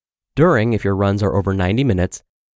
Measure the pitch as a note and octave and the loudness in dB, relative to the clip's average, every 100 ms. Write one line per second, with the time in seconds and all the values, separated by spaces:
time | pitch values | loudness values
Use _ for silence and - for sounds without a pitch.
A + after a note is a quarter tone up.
0 | _ _ _ - E3+ C#3 A2 A2 G2 G2 | _ _ _ 0 2 2 0 -2 -2 0
1 | G2+ G2+ G2+ F#2 F#2+ G2 F#2 A2 C3+ F#2 | 0 0 0 0 -2 0 0 0 0 0
2 | F2+ - - _ _ | -2 -6 -20 _ _